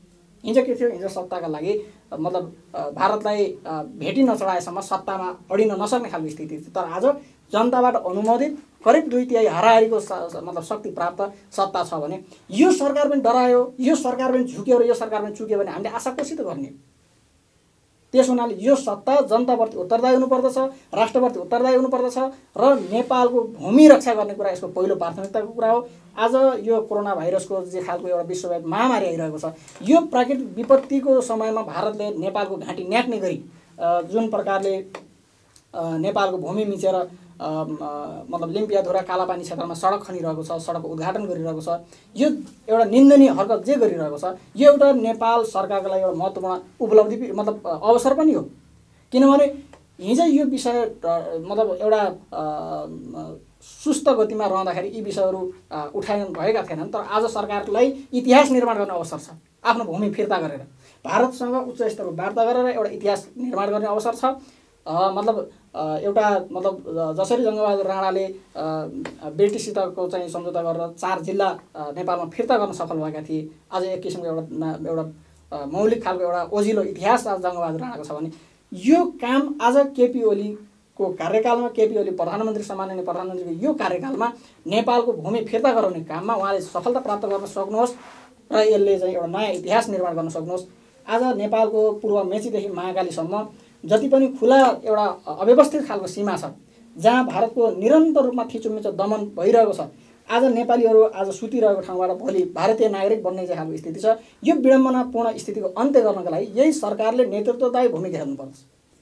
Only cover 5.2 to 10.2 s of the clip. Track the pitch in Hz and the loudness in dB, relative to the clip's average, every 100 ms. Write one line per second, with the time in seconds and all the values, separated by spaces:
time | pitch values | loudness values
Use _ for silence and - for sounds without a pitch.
5.2 | 180 180 - 202 214 190 208 247 220 170 | -6 -10 -4 2 2 0 -2 -2 -2 -6
6.2 | 156 151 156 151 - 185 165 180 254 277 | -8 -10 -12 -12 -10 -8 -6 0 0 0
7.2 | - _ _ 208 240 254 247 240 180 190 | -6 _ _ 0 2 2 2 0 -2 -2
8.2 | 220 240 294 294 - _ 220 302 311 247 | 0 2 0 -4 -14 _ 4 4 4 0
9.2 | 247 233 214 165 220 226 220 220 208 185 | 0 2 2 4 6 6 6 2 -2 -8